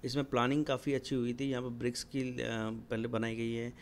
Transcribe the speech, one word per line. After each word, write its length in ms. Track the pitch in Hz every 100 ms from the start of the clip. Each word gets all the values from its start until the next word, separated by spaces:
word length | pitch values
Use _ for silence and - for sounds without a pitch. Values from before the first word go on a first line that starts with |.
इसमें 220 | 127 139 139
planning 400 | 127 123 143 147
काफ़ी 280 | 131 -
अच्छी 220 | 135 - 135
हुई 180 | 120
थी, 160 | 120 139
यहाँ 140 | 127
पर 60 | 127
ब्रिक्स 340 | 120 120 123
की, 280 | - 139 127
अ, 40 | 123 120 113 110 113 -
पहले 180 | 113 117
बनाई 280 | 117 113 113
गई 180 | 117
है 200 | 117 120 -